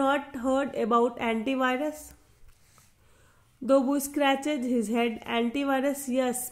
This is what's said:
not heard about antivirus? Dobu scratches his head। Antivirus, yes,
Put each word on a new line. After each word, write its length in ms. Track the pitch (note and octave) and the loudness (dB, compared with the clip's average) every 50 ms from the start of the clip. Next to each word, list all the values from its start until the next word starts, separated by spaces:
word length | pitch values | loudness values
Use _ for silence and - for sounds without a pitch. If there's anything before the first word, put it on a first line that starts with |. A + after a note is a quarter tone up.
not 200 | C#4 C4+ C#4 C#4+ C4 - - B3+ A#3 | 4 4 2 0 -2 -6 -10 -6 -2
heard 300 | C4 C4 C4+ C#4 B3+ - - A#3 G#3 | 0 0 0 0 -2 -2 -2 0 2
about 340 | A#3+ A#3 A#3 B3+ A#3+ - | 4 4 4 2 0 -2
antivirus? 920 | - A3+ A3+ A3+ G#3+ C4 C4+ B3+ C4 B3+ B3+ B3+ D4+ D4+ D4 - - - - - _ _ _ - - - - _ _ _ - - - _ _ _ _ - - _ _ - _ _ _ _ _ - C4 | -2 -2 -2 -2 0 0 0 0 0 0 0 0 -2 -4 -6 -8 -14 -18 -20 -20 _ _ _ -20 -20 -20 -20 _ _ _ -20 -20 -20 _ _ _ _ -20 -20 _ _ -20 _ _ _ _ _ -6 2
Dobu 360 | A3 C4+ C#4 B3+ C4 C#4 C#4+ | 4 4 6 6 4 0 0
scratches 640 | C#4 - - D4 C#4+ C4+ C4+ C4+ C4+ D4 D4+ C4 A#3+ | -2 -2 -2 0 2 2 2 0 0 -2 -2 -2 0
his 260 | B3 B3+ A#3 G#3+ G3+ | 0 0 0 0 0
head। 380 | A#3 A#3 A#3+ A#3+ A3 - - - | 0 0 0 0 -2 -6 -6 -4
Antivirus, 840 | A#3 A#3 A#3 A#3 A#3 C#4 C#4 C#4 C4+ C4+ C4 C#4+ C4+ C#4 - B3+ | -2 0 0 0 0 -2 0 0 0 0 0 0 -2 -2 -4 -4
yes, 260 | B3 C4 B3+ B3+ A#3+ - - - | -2 0 0 0 -2 -4 -6 -8